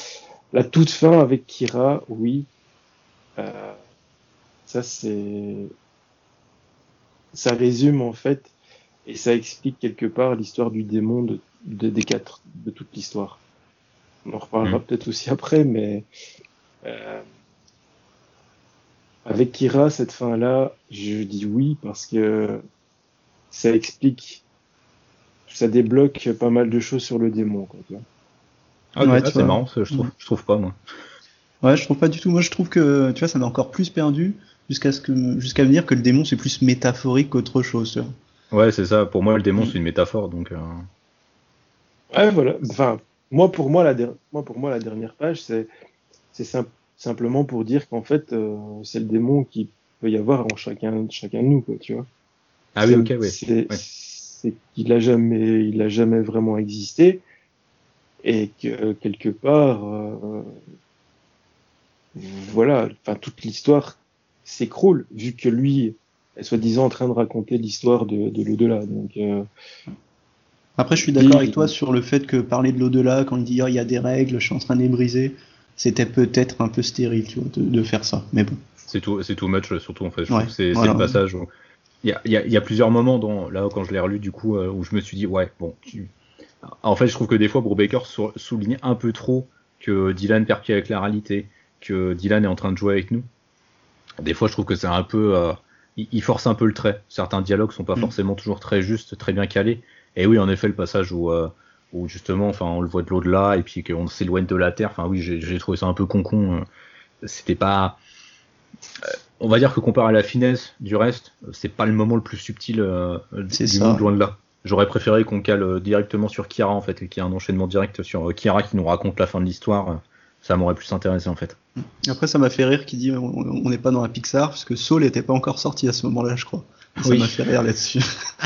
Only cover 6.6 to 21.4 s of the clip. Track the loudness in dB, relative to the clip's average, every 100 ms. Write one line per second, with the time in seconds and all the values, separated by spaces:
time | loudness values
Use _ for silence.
6.6 | _ _ _ _ _ _ _ -6 -2 2
7.6 | 2 2 2 2 -2 -4 -4 -4 _ _
8.6 | _ _ _ _ -18 -4 0 0 -2 -8
9.6 | -8 -6 -8 -4 -4 0 0 -2 -4 -4
10.6 | -4 -4 -4 -2 0 -2 -2 -6 -12 _
11.6 | -16 -6 -4 -2 -4 -6 -10 -20 _ -18
12.6 | -16 -16 -18 -18 -12 -10 -12 -14 _ _
13.6 | _ _ _ _ _ _ -16 -16 -6 -4
14.6 | -2 -2 -4 -6 -6 -8 -6 -6 2 2
15.6 | 4 0 -2 -6 -10 -20 -20 -20 _ _
16.6 | _ _ -16 -14 -14 -16 -16 _ _ _
17.6 | _ _ _ _ _ _ _ _ _ _
18.6 | _ _ _ _ _ _ -4 0 0 0
19.6 | 2 4 4 2 -4 -4 -4 0 2 2
20.6 | 0 -4 -18 -10 -6 -6 -6 -6